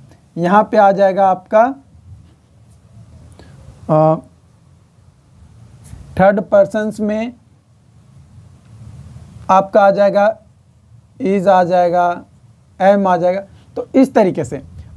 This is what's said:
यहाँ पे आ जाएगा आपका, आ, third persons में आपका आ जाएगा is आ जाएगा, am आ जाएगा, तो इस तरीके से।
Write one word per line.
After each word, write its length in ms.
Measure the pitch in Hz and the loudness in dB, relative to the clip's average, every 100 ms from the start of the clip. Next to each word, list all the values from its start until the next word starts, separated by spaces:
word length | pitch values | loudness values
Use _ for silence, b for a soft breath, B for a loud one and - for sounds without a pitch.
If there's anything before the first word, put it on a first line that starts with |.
| - b _ - | -20 b _ -6
यहाँ 260 | 175 208 214 | 0 0 2
पे 60 | 214 | 2
आ 140 | 202 | 2
जाएगा 360 | 196 196 190 190 | 2 0 2 0
आपका, 320 | 185 - 214 247 269 _ - - - _ _ _ _ _ _ _ - - - - - b b - - - | -2 0 0 0 -4 _ -20 -20 -20 _ _ _ _ _ _ _ -20 -20 -20 -20 -20 b b -20 -16 -2
आ, 260 | 156 156 160 - _ _ _ _ _ _ _ _ _ _ _ - - - - - - - - | 0 2 -2 -8 _ _ _ _ _ _ _ _ _ _ _ -20 -20 -20 -20 -20 -20 -10 0
third 220 | 190 208 | 0 0
persons 580 | - 202 196 214 214 214 | 0 0 0 -4 -8 -6
में 340 | 208 214 240 240 _ _ _ _ _ _ _ - _ - - _ _ - - - - - - - - | -6 -6 -8 -14 _ _ _ _ _ _ _ -20 _ -20 -20 _ _ -20 -20 -20 -20 -20 -20 -12 0
आपका 320 | 190 196 214 | 0 2 2
आ 100 | 202 | 2
जाएगा 480 | 196 202 202 208 220 _ _ _ _ _ - _ - | 2 0 0 -2 -4 _ _ _ _ _ -20 _ -8
is 260 | 190 202 185 | -4 -2 2
आ 160 | 185 | 2
जाएगा, 600 | 175 180 175 175 175 175 - _ _ _ _ - | 2 0 0 0 -2 -6 -14 _ _ _ _ -2
am 260 | 190 202 190 | 0 2 0
आ 100 | 175 | 0
जाएगा, 260 | 180 190 - b b | -2 -4 -10 b b
तो 120 | - - | -14 -2
इस 180 | 262 269 | 0 2
तरीके 300 | 240 185 165 | 2 0 -2
से। 180 | - 135 - b b | -8 -12 -14 b b